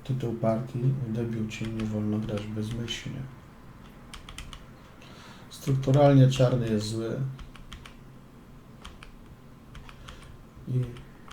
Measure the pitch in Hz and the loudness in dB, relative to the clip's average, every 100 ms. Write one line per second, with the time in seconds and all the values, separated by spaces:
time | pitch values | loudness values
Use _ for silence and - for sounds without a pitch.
0 | - 131 120 117 113 110 - 120 131 135 | -2 0 0 0 2 2 0 0 2 2
1 | 113 113 117 113 107 - 110 113 110 107 | 0 -2 -2 -2 -4 -2 -4 -2 -2 0
2 | 107 107 107 104 107 107 107 120 117 - | 0 0 0 -2 -4 -4 -4 -4 -4 -6
3 | 127 113 131 - - - - - - - | -6 -8 -8 -12 -18 -18 -18 -18 -18 -18
4 | - - - - - - - - - - | -16 -16 -14 -12 -12 -14 -16 -18 -20 -18
5 | - - - - - - - 135 131 135 | -18 -18 -18 -18 -16 -8 0 2 6 8
6 | 143 139 131 131 123 123 113 110 107 113 | 10 12 10 10 6 6 4 2 2 -2
7 | 113 135 135 - - - - - - - | -2 -2 -4 -6 -14 -16 -16 -16 -16 -18
8 | - - - - - - - - - - | -18 -18 -20 -20 -20 -20 -18 -18 -18 -16
9 | - - - - - 127 - - - - | -18 -18 -18 -18 -20 -20 -18 -16 -16 -16
10 | - - - - - - - 123 123 - | -16 -14 -16 -18 -18 -16 -2 -2 -2 -6
11 | - - - | -14 -18 -6